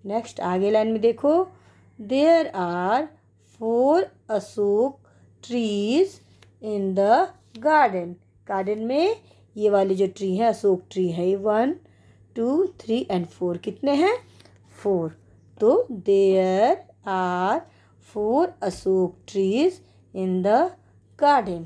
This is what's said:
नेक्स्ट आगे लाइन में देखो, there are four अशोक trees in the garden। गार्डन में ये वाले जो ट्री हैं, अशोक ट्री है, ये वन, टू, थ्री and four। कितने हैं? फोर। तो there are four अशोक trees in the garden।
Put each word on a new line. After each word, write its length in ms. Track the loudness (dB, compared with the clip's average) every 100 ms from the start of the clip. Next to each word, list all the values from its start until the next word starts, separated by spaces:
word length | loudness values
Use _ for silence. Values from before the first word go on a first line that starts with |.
नेक्स्ट 360 | -6 -6 -6 -8
आगे 300 | -4 0 2
लाइन 200 | 2 0
में 100 | 0
देखो, 360 | 0 2 2 2 0 -8 _ _ _ -20
there 520 | -4 0 4 4 2 -4
are 500 | -4 -2 0 -2 -2 -14 _ _ _ _
four 440 | -2 0 2 2 0 _ -6
अशोक 720 | -6 -6 -4 0 2 0 -4 _ _ _ _
trees 760 | -8 -4 -2 -2 0 0 0 -4 _ _ _ _ -8
in 280 | -4 -2 0
the 200 | 4 4 2 -6 _ -4
garden। 540 | 2 4 2 0 -8 -14 _ _ -8
गार्डन 380 | -6 -4 -4 -2
में 300 | 0 0 -2 _ _ _ -2
ये 140 | 2
वाले 260 | 2 2 0
जो 120 | -2 -2
ट्री 200 | -4 0
हैं, 100 | 0
अशोक 360 | 0 0 0 -4
ट्री 180 | -4 -2
है, 160 | -2 -2
ये 80 | -2
वन, 400 | 0 0 0 -4 _ _ _ _ _ -6
टू, 300 | -2 0 -2 -6
थ्री 260 | -4 -4 -2
and 140 | -4 -6
four। 240 | -6 -6 -4
कितने 360 | -10 -6 -2 2
हैं? 200 | 2 0 -8 -20 -20 _ _ -6
फोर। 400 | -2 0 -2 -8 _ _ _ 0
तो 300 | 2 4 0 -6 0
there 680 | 2 4 2 2 2 2 0 -4 _ -6
are 520 | -4 -2 -2 -2 -2 -6 _ _ _ _
four 380 | -6 -2 0 0 -2
अशोक 540 | -8 -4 -2 0 0 -4 -8
trees 480 | -2 0 2 0 -2 _ _ _
in 280 | -8 -4 -2
the 160 | 2 2 0 -6 _ _ _ 0
garden। 420 | 2 2 0 -10